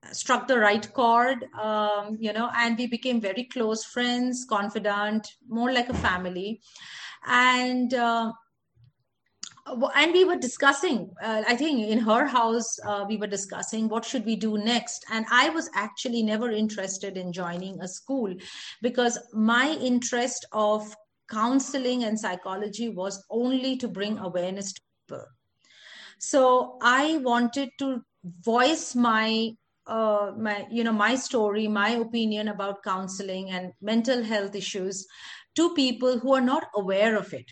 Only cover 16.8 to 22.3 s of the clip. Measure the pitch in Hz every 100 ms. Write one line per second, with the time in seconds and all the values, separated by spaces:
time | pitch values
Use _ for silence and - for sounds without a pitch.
16.8 | 190 190 196 185 180 175 175 175 185 185
17.8 | 180 - - 269 214 180 - - - -
18.8 | 240 247 240 233 - 214 220 240 277 320
19.8 | 254 247 247 240 254 - - 214 208 214
20.8 | 214 - _ _ - 220 226 269 262 277
21.8 | 247 247 226 214 214